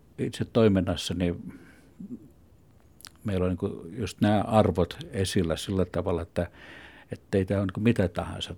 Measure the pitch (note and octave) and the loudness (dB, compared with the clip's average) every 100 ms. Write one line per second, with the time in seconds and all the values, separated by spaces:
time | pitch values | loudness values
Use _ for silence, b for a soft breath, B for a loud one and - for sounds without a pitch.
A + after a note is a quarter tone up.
0 | - - C3 - - A#2+ A2 F#2+ F#2 F2 | -16 -8 -8 -6 -2 4 6 6 2 -2
1 | - F2+ F2 F2 - B B B B B | -4 -2 -2 -2 -8 B B B B B
2 | - - - - - _ _ _ - _ | -16 -16 -18 -20 -20 _ _ _ -20 _
3 | - - G#2+ F#2+ F#2 F2+ G2+ A1 E2 A2+ | -20 -10 -4 0 0 0 -4 -6 -12 -8
4 | G2 - G#2 G#2 G#2 A2 G2 F2+ E2+ - | -8 0 2 2 4 6 6 4 0 -2
5 | - G2 F#2+ G2+ E2 D#2 - F#2+ F2+ F2 | -8 -2 0 0 0 -2 -2 -2 0 -2
6 | F#2+ E2+ E2+ - E2+ B B B B B | -2 -2 -2 -4 -4 B B B B B
7 | B - - G2 F#2+ G2 G2 F#2+ A2 A2+ | B -14 -2 0 2 0 -2 0 2 4
8 | F#2 - E2+ E2+ - | 2 0 -8 -8 -10